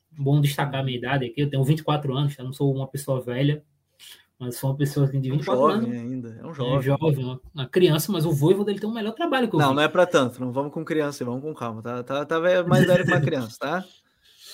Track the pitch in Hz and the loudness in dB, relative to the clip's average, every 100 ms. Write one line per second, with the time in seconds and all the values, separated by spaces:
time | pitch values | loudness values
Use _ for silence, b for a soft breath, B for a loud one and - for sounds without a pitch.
0 | _ 151 139 147 143 - 143 135 135 123 | _ -6 2 4 2 0 -2 -2 -4 -4
1 | 123 139 120 - 147 135 131 156 - 147 | -2 -2 -2 -2 -2 2 2 2 0 -2
2 | 143 127 143 143 127 139 143 135 135 143 | -2 -2 -2 -4 -10 -2 0 0 -4 -8
3 | - 131 123 123 143 151 - _ _ _ | -4 -4 -4 0 0 0 -6 _ _ _
4 | B B B - 123 120 135 139 143 147 | B B B -12 -10 -6 -4 -2 -2 2
5 | 131 135 131 147 - 240 151 208 233 240 | 0 0 -2 -2 0 4 4 2 -2 -4
6 | 117 131 117 113 - 151 123 135 131 139 | -6 -8 -10 -12 -12 -6 0 0 2 2
7 | 160 135 127 127 - - 170 190 180 151 | 2 0 -2 -8 -12 -10 -4 4 4 4
8 | 156 180 160 147 147 196 208 196 214 233 | 0 -2 0 2 4 4 0 -2 -4 -4
9 | 208 226 330 262 226 160 143 139 151 175 | -6 -4 -2 0 0 2 4 4 2 4
10 | 175 165 127 - 127 123 147 165 156 156 | 4 4 2 -2 -6 -4 -4 -6 -4 -2
11 | 147 143 123 123 151 151 117 110 120 120 | -2 -4 -6 -6 -8 -8 -8 -8 -8 -8
12 | 120 139 147 165 175 185 170 - 175 180 | -6 -6 -2 0 2 2 4 4 6 4
13 | 185 175 143 147 113 - 135 175 190 _ | 4 2 2 -2 -6 -6 -4 -4 -6 _
14 | B B B B B | B B B B B